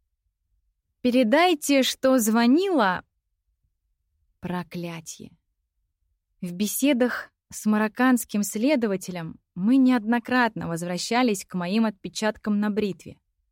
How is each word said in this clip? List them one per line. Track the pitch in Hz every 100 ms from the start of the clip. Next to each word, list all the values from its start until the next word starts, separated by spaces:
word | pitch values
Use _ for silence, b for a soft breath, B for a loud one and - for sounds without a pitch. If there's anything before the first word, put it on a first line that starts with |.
| _ _ _ _ _ _ _ _ _ _
Передайте, | 247 247 226 285 359 330 - 277
что | 247 - 262 262
звонила. | 214 226 240 294 392 320 202 180 - _ _ _ _ _ _ _ _ _ _ _ _ _
Проклятье. | 175 180 175 180 170 165 160 - - _ _ _ _ _ _ _ _ _ _ _
В | 180
беседах | 175 208 - 277 254 247 - - _ _
с | - 214
марокканским | 214 214 - 254 247 - 208
следователем | 202 214 254 302 220 190 190 180 165 - _
мы | - 196 269
неоднократно | 254 254 208 240 - 254 233 196 165
возвращались | 165 175 180 - 233 254 202
к | -
моим | 185 175 214 220
отпечаткам | 208 185 - 214 214 - 208
на | 208
бритве. | 202 202 175 - - _ _ _